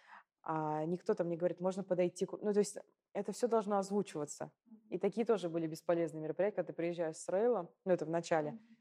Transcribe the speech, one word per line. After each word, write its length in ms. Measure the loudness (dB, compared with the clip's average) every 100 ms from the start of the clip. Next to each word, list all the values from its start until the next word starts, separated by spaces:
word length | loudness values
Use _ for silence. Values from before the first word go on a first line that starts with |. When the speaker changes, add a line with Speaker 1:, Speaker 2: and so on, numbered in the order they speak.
| -20 -20 -20 _
Speaker 1:
А 420 | -4 -2 -2 -2 -2
никто 280 | -2 0
там 140 | 0 0
не 80 | 0
говорит: 240 | 0 0
"Можно 240 | -2 -2
подойти 420 | 0 2 2 0 -4
ку-", 120 | -2
ну, 100 | 2
то 80 | 2
есть 180 | 2 -2 -16 _ _
это 180 | -6 -6
все 160 | 0 2
должно 300 | 2 4 0
озвучиваться. 720 | 2 0 -2 -4 -6 -8 -12 -14 _ -20 -8
И 80 | -2
Speaker 2:
Мгм. 0 |
Speaker 1:
такие 280 | 0 2 2
тоже 220 | 2 0
были 180 | -2 -2
бесполезные 560 | -2 0 2 2 -2
мероприятия, 340 | -4 0 0 0
когда 160 | -4
ты 40 | -4
приезжаешь 400 | -4 -2 -4 -4
с 120 | -2
Рейлом, 420 | 2 4 2 -2 -6
ну, 80 | 2
это 140 | 2 2
в 40 |
начале, 420 | -2 2 2 0
Speaker 2:
Мгм. 240 | -6 -14 -20